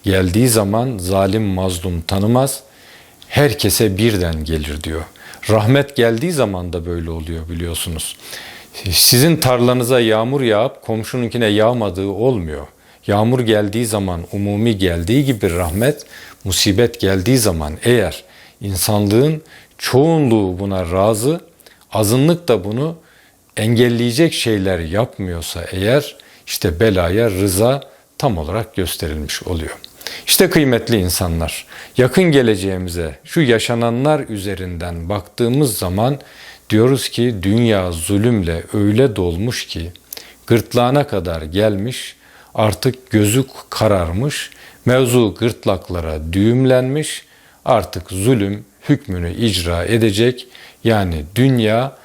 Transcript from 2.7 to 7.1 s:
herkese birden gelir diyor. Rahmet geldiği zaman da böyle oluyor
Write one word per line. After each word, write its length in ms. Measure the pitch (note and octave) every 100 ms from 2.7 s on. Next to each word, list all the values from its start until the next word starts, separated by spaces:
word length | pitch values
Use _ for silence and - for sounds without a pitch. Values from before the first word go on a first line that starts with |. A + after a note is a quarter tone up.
| - - - - - -
herkese 680 | - C#3+ - G#2+ - A2 F#2+
birden 460 | A#2 G#2 F2 D#2+
gelir 400 | D2+ D#2 D2+ D2+
diyor. 200 | D#2 D#2+ D#2 - - - -
Rahmet 460 | G#2+ G#2+ C#3 C#3 -
geldiği 360 | A#2 A2+ E3
zaman 420 | D#3+ A2 F#2+ F2+
da 120 | F2 E2
böyle 240 | E2+
oluyor 400 | E2